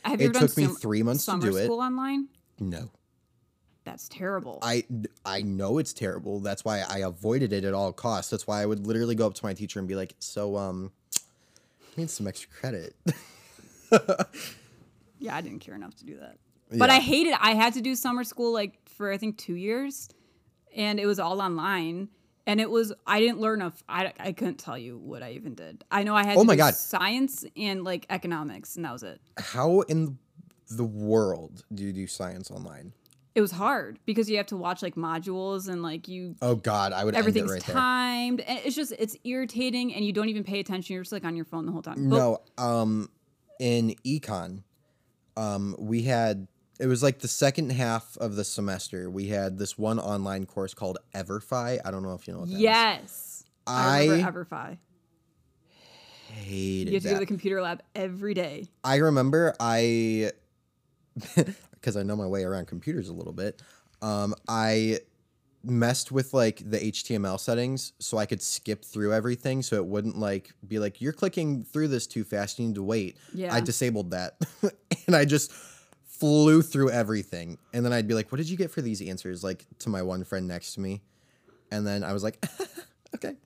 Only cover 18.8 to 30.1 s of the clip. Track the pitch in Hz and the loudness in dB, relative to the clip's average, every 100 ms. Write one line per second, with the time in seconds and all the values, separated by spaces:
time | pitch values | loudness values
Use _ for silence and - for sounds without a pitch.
18.8 | _ - 202 196 214 208 - 175 196 240 | _ -6 -4 -2 -4 -6 -8 -6 -2 -2
19.8 | 277 269 - _ _ _ _ _ _ - | -4 -8 -16 _ _ _ _ _ _ -4
20.8 | 208 208 202 202 170 190 180 165 175 190 | -2 2 2 2 0 0 0 0 0 0
21.8 | 160 175 202 _ _ _ - 214 220 226 | -2 -4 -8 _ _ _ 0 0 2 2
22.8 | 220 - - 208 233 226 220 214 180 - | 2 -2 0 4 4 4 0 0 -4 -8
23.8 | - 180 190 - 196 175 233 - - 120 | -6 -2 -2 -4 -8 -4 -4 -4 -10 -10
24.8 | 120 120 - 123 123 131 151 120 82 - | -10 -14 -12 -12 -12 -12 -12 -12 -14 -16
25.8 | - 202 208 208 202 202 226 156 151 - | -4 -2 2 2 6 8 10 10 8 6
26.8 | - 190 185 247 269 - - - 208 190 | 0 0 2 2 0 -2 -10 -4 -4 -2
27.8 | 185 175 - 185 175 165 147 95 - - | -4 -6 -4 -6 -4 -4 -6 -10 -12 -10
28.8 | 160 120 104 - _ - - 123 151 185 | -8 -8 -12 -16 _ -12 -6 0 4 6
29.8 | - 156 156 | 4 2 0